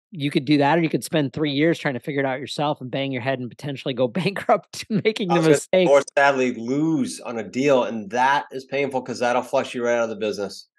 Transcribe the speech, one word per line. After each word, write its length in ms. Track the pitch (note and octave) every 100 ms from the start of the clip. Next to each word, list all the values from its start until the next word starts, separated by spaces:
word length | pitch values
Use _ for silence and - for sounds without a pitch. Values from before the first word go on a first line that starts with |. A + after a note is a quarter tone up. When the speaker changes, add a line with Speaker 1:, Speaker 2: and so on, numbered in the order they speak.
| _ F3+
Speaker 1:
you 140 | C#3+
could 160 | D#3+ C3
do 140 | D3
that, 180 | C#3 E3
or 40 |
you 60 | D#3+
could 140 | D3+
spend 300 | - D#3+ C#3
three 160 | C#3 D3+
years 300 | C#3 D#3+ D#3+
trying 160 | D3+ B2
to 40 |
figure 220 | - C#3
it 60 | C3+
out 120 | C3
yourself 400 | - - D3 D3
and 120 | B2+
bang 200 | C3+ C3+
your 120 | C3
head 160 | A#2+ C3
and 100 | B2
potentially 460 | - C#3 C#3 D3 B2
go 120 | B2+
<laughs> 120 | C#3+
bankrupt 640 | F3+ G3 - G#3 - - -
making 440 | G#3+ A3 G#3+ F#3+
Speaker 2:
I 20 |
Speaker 1:
the 60 | F3
Speaker 2:
was 80 | D#3+
gonna 80 | C#3+
say, 300 | - F#3 F3+
Speaker 1:
mistakes. 60 |
Speaker 2:
or 120 | C#3 C3+ -
sadly 380 | C#3 C3+ B2+
lose 640 | A2 A#2 C#3 D#3+ D#3 A#2+ -
on 180 | - A#2
a 40 |
deal, 420 | G2 A#2+ C#3+ C3 G#2
and 220 | A2+ G2+
that 340 | A#2 B2+ C#3 -
is 140 | C3+ -
painful 360 | - C#3 C3
'cause 160 | B2+ G#2+
that'll 240 | A#2+ B2
flush 320 | A#2+ C3+ A#2
you 100 | B2+
right 120 | A#2+ A#2+
out 80 |
of 60 | A#2
the 60 | G#2
business. 540 | G#2+ G2 G2+ - -